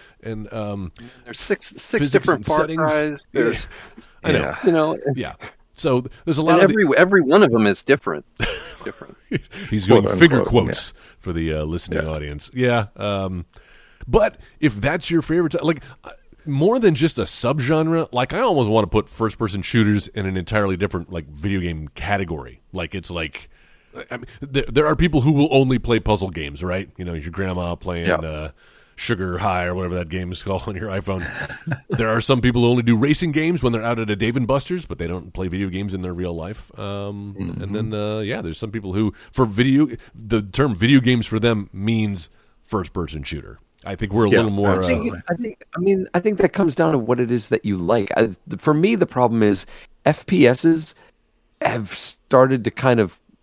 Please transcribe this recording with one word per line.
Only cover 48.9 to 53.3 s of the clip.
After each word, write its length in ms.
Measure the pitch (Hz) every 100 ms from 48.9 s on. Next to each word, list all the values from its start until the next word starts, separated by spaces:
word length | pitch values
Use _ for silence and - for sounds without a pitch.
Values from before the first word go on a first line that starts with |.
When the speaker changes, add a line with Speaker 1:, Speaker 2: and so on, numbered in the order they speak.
| 226
Speaker 4:
the 100 | 170
problem 360 | 127 123 113
is 200 | 107 101 - - - _
F 220 | - 151 -
P 200 | 185 123
Ss 460 | 131 165 160 156 - _ _ _ _ _ -
have 340 | - 120 104 -
started 680 | - - - 131 131 131
to 60 | 107
kind 260 | - 127 120
of 180 | 98 - _